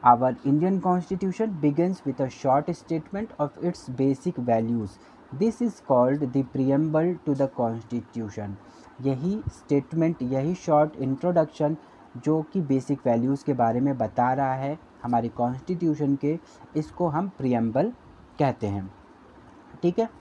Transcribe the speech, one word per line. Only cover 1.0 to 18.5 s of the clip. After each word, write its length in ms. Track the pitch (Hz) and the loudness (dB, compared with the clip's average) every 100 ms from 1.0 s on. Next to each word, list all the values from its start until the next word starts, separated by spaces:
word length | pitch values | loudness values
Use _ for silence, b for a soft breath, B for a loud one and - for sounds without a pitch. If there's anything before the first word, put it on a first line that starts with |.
| 175 190 190 180 220 175 | 0 -4 -4 -2 -4 2
begins 400 | 147 143 180 185 143 | 0 2 0 0 -6
with 120 | 127 | -4
a 80 | 131 | -4
short 420 | - 135 135 151 165 | -2 2 2 0 -8
statement 560 | - 160 165 196 220 - | -4 -6 -4 -8 -8 -4
of 240 | 147 - | -6 -2
its 260 | 175 175 - 127 | -6 -6 -10 0
basic 380 | 135 135 185 175 123 | 0 0 -4 -4 0
values। 480 | 113 113 120 104 - B B - | 0 2 -2 -4 -10 B B -16
This 300 | 131 220 220 | -2 -2 0
is 180 | 240 - - | -4 -4 0
called 380 | 127 127 143 139 | 4 4 2 0
the 100 | 135 131 | -2 -2
preamble 560 | 139 135 139 156 156 170 175 - | -2 0 2 2 2 0 -2 -2
to 100 | 139 | 0
the 120 | 135 127 | 0 0
Constitution। 960 | 117 113 113 120 - 117 110 104 101 98 B B B - | -4 -4 -6 -8 -8 -10 -8 -8 -10 -10 B B B -4
यही 400 | 131 131 165 208 - | -2 -2 -2 -4 -6
स्टेटमेंट, 720 | - - 143 135 160 165 165 | -12 0 0 0 0 0 0
यही 320 | 123 135 143 180 | -2 -2 -2 -4
शॉर्ट 400 | - 147 156 - | 2 4 4 0
इंट्रोडक्शन 800 | 135 135 180 170 156 - 151 156 B B B 123 | -4 -2 0 2 0 0 -2 -2 B B B -6
जो 240 | 147 160 156 | 0 0 0
कि 80 | 190 | -4
बेसिक 380 | 147 135 127 139 131 | 0 0 0 -2 2
वैल्यूज़ 380 | 117 123 139 - | 2 2 -2 -2
के 80 | |
बारे 260 | 127 117 120 | 0 2 2
में 180 | 139 127 | 0 0
बता 340 | 107 - 127 | -2 0 0
रहा 200 | 131 135 | 2 0
है 240 | 131 139 156 - - | -2 -4 -8 -12 -12
हमारे 260 | 120 120 117 | -2 -2 -2
कॉन्स्टिट्यूशन 840 | - 123 131 - 175 170 147 143 139 | -2 -2 -4 -6 -2 -2 0 0 0
के, 220 | 143 165 B B - 151 | -2 -4 B B -8 -6
इसको 320 | 156 - 175 | -6 -2 -2
हम 220 | 147 190 - | -2 -4 -4
प्रीएम्बल 540 | 131 120 113 120 202 247 - - - - | 0 0 2 0 0 -4 -20 -20 -20 -2
कहते 280 | 143 | 0